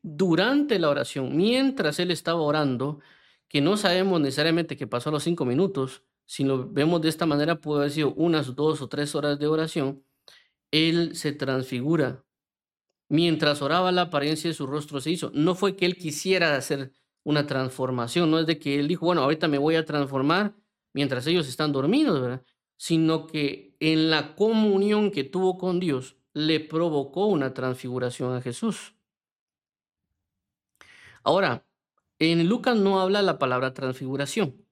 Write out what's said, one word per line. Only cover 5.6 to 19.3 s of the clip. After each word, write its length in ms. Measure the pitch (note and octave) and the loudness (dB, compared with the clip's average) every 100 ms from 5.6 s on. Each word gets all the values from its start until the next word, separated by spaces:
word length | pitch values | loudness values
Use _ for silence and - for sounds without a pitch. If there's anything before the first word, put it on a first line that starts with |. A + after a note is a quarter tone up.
| F#3+ C#3 C3 - _ _ | 0 0 -6 -8 _ _
si 200 | - - | -14 -4
lo 260 | C3+ C3+ B2 | -2 -2 -2
vemos 300 | C#3 D#3 E3+ | 0 2 2
de 80 | D#3+ | 0
esta 180 | D#3 E3 | 0 0
manera, 340 | C#3+ D3+ E3+ | 0 0 -2
puede 200 | D3+ D3 | -2 -2
haber 100 | C#3+ | 0
sido 220 | D3 C#3+ | 0 -2
unas 400 | - E3+ D#3+ C3 | 0 2 2 0
dos 280 | B2+ D3+ D3+ | -2 0 0
o 60 | C3 | -4
tres 260 | D3 D3 | -6 -4
horas 240 | D#3+ D3+ C#3+ | -2 -2 -2
de 80 | D3 | 0
oración, 560 | D#3 D#3+ E3 C3+ C3+ _ _ _ - _ _ _ | 0 -2 -2 -4 -6 _ _ _ -20 _ _ _
él 460 | D#3 D#3+ E3+ E3 - | 2 2 2 0 -4
se 160 | D3+ | -6
transfigura. 920 | C#3 C3+ C3 B2+ B2 C3+ E3 B2+ C3 _ _ _ _ _ _ _ _ - | -4 -2 -2 -2 -4 0 0 0 -4 _ _ _ _ _ _ _ _ -2
Mientras 540 | D3 E3+ D#3 D3+ D3 | 2 2 2 2 0
oraba, 280 | C#3 E3+ F#3 | 2 2 2
la 120 | F3+ | 2
apariencia 460 | F3 D3 C#3+ D#3 E3 | 0 0 -2 -2 -4
de 60 | |
su 120 | D#3 C3+ | -4 -4
rostro 340 | C#3+ D3 C#3+ | -6 -6 -6
se 100 | C#3+ | -4
hizo. 200 | F3 D3+ | -4 -4
No 200 | C#3+ D#3+ | 0 2
fue 200 | F3+ G3+ | 2 0
que 120 | F#3+ F3+ | 0 -2
él 100 | F3+ | -2
quisiera 580 | D#3 D3 F#3+ F#3 E3 C#3 | -6 -4 0 2 2 0
hacer 360 | B2+ C#3+ C3 - _ _ | -2 -4 -6 -14 _ _
una 220 | D3 D3 D3 | -2 0 0
transformación, 840 | C3+ B2+ - C3 B2 A#2 E3+ E3 | -2 -4 -4 -4 -2 -2 0 2
no 80 | D#3+ | 2
es 80 | D#3+ | 2
de 120 | D#3 | -2
que 200 | C#3+ C#3+ | -2 0
él 80 | C#3+ | 0
dijo, 200 | F3+ E3 | 0 2
"Bueno, 160 | F3 | 2
ahorita 260 | C3+ | 2